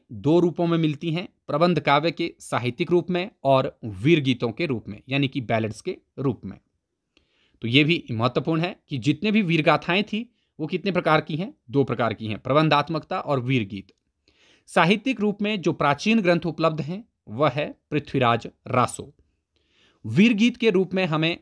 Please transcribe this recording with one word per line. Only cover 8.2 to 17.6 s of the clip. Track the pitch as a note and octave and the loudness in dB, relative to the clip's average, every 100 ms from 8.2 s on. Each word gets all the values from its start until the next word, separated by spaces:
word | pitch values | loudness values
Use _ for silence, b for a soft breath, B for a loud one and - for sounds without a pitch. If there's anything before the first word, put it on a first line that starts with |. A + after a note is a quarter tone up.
| B2 D#3 E3 D#3+ | -2 -2 -2 -2
है | F3 - - | -2 -8 -10
कि | C#3 | -4
जितने | B2 D3+ G#3+ | -2 -2 0
भी | G#3+ | 0
वीर | E3+ E3 | 2 2
गाथाएं | D#3 D3 - F#3 | 2 2 0 -2
थी | G#3 G#3+ A#3 _ _ - | -2 -6 -10 _ _ -12
वो | D3+ | -6
कितने | F3 G3 | -4 -2
प्रकार | F3 E3 D#3 | -2 2 0
की | D#3 D#3 | 0 -6
हैं? | A3 - - | -6 -10 -2
दो | C#3 | 0
प्रकार | C3 A#2+ A#2 | 0 0 -2
की | G#2+ A2 | -2 -8
हैं, | G2 | -8
प्रबंधात्मकता | B2 D3 D#3+ D3 C#3+ D#3 - F#3+ | 0 2 4 2 0 -6 -6 -8
और | C#3 C3+ | -4 -4
वीर | B2 C3 F#2+ | 0 -2 -2
गीत। | G2+ - _ _ _ _ b b b _ | -10 -14 _ _ _ _ b b b _
साहित्यिक | F#3 E3 - C4 B3+ | 2 4 2 0 -2
रूप | G#3 G3+ | -2 -2
में | G#3 G#3+ | -4 -2
जो | E3 | -2
प्राचीन | - D3 C#3+ G#3 A3+ | 0 0 0 2 2
ग्रंथ | F3 E3+ E3+ | 2 0 -2
उपलब्ध | D#3 D#3+ D#3 | 0 -2 0
हैं | C#3+ F#3+ - _ - | -6 -8 -12 _ -12
वह | A2 D3+ | 0 0
है | D3+ | 0